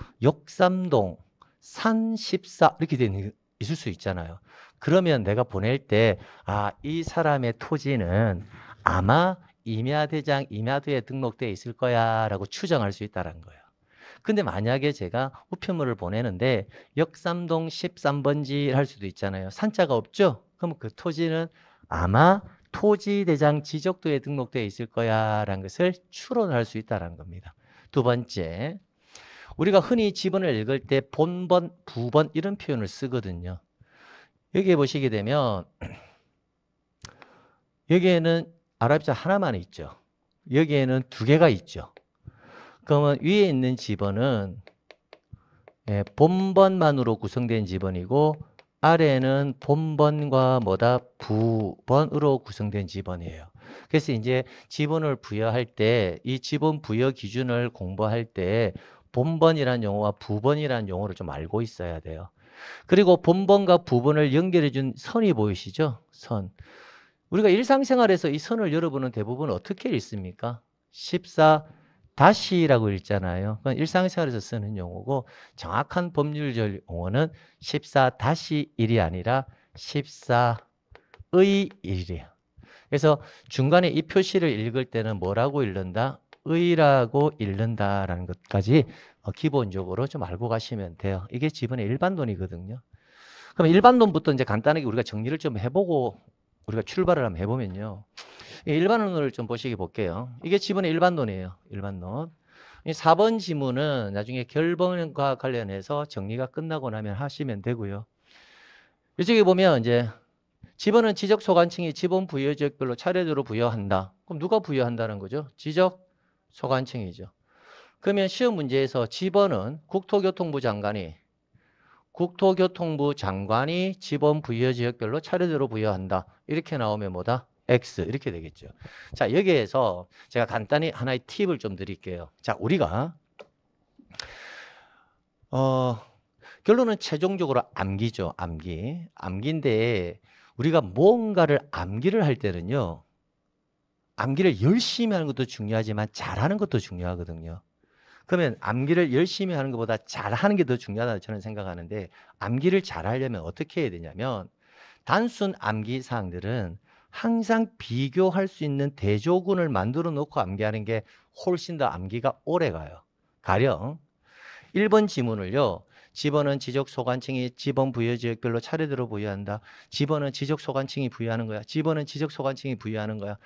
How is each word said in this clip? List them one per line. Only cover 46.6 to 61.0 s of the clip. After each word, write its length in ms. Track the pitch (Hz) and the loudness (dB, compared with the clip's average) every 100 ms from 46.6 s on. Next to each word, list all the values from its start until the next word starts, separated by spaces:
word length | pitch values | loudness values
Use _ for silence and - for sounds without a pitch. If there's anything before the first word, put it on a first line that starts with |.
| 190 190 160 139 117 110 | 6 6 2 4 2 0
구성된 500 | 104 - 120 113 98 | -2 -2 0 0 -2
지번이고 720 | 92 95 92 90 135 151 151 - _ _ - | -4 -4 -4 0 2 2 0 -10 _ _ 0
아래는 760 | 156 165 156 131 131 135 143 131 | 4 6 4 4 2 2 0 -4
본번과 1000 | - 147 160 151 151 151 147 131 131 131 | 0 0 0 2 2 2 0 2 4 2
뭐다? 400 | 104 95 117 123 - - | 2 2 4 2 -2 -14
부번으로 1200 | - 107 113 113 101 - - 131 156 147 147 131 | -2 2 2 2 -2 -6 0 2 2 2 2 2
구성된 480 | - 101 107 101 92 | -2 -8 -6 -4 -6
지번이에요. 600 | 95 92 90 85 80 78 - - - - | -8 -8 -8 -10 -14 -18 -20 -20 -20 -2
그래서 240 | 160 151 | -2 0
이제 320 | 120 110 127 131 - - | -2 0 -2 -2 -12 -12
지번을 480 | - 151 160 156 131 | -4 -2 0 -2 -4
부여할 500 | - 104 113 117 117 | -6 -2 0 0 -4
때 520 | - 110 120 95 82 | 0 2 2 0 -2
이 160 | - 131 | -6 -6
지번 400 | - 151 156 151 | -4 -2 0 -2
부여 300 | 156 110 131 | -2 0 0
기준을 600 | 127 101 113 127 120 120 | -2 -6 -4 -2 -2 -2
공부할 540 | - 90 95 107 113 | -6 -8 -2 -2 -2
때 480 | 113 - 92 110 110 90 - - _ | -4 -4 0 0 0 -4 -18 -20 _
본번이란 720 | - 143 165 160 160 131 123 | -2 0 4 4 4 2 0
용어와 300 | 107 101 104 | 0 0 0
부번이란 760 | 101 - 104 120 147 151 123 104 | -2 -4 0 2 0 0 -2 -4
용어를 260 | 92 | -4